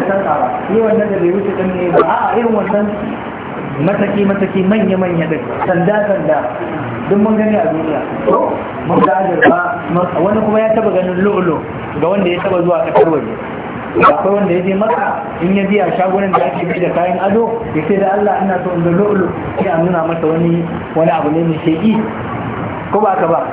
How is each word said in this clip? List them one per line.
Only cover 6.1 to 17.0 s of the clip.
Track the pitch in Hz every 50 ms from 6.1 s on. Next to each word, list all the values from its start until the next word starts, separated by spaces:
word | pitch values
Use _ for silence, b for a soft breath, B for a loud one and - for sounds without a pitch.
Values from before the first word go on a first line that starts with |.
| 190 175 156 156 151 139 - - - - - - 165 151 - - - - - 151
Duk | 196 208
mun | 214 220 214
gani | 208 214 214 214
a | 190 165
duniya. | 165 156 160 156 156 147 127 - - 120 - -
To, | - - - - - - - - - - - -
mun | 160 180 190
ga | - 151
azurfa, | 147 185 190 190 170 156 - - 139 139 - - - - - -
mun, | 170 180 180 180 - 151
wani | 170 202 214 220
kuma | 220 214 214 214
ya | 220 220
taɓa | 220 226 220 208 180
ganin | 185 180 185 180 180
lu'lu | 196 208 - 185 185 165 147 127 - - - - - - - -
ga | 156 170
wanda | 202 202 190 175
ya | 180 175
taɓa | - 190 180 175
zuwa | 170 175 170 160 165
ƙasar | 160 151 - - 170
waje. | 156 135 113 110 - - - - - - - - - - - - -
Akwai | 170 - - 147 139 - 190 202
wanda | 202 196 175
ya | 175 185 180
je | 196 190
Makka, | 196 214 453 480 - - - - - - - - -
in | 170 185 196
ya | 202 190 185
biya | 208 202 180 165 -
shagunan | - 180 190 185 202 202 185 180
da | - 196 175
ake | - 175 170
bi | 170 - 180
da | 175 156
kayan | - 170